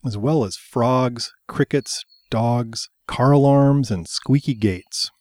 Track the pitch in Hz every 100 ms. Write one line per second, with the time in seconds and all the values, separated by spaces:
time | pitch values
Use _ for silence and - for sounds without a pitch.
0 | 139 104 117 156 107 - - - 120 127
1 | 127 120 - _ _ - 143 143 - -
2 | - _ _ 113 117 120 117 113 - _
3 | - - 127 143 139 139 139 139 127 98
4 | 80 - - 139 147 120 104 90 - -
5 | - _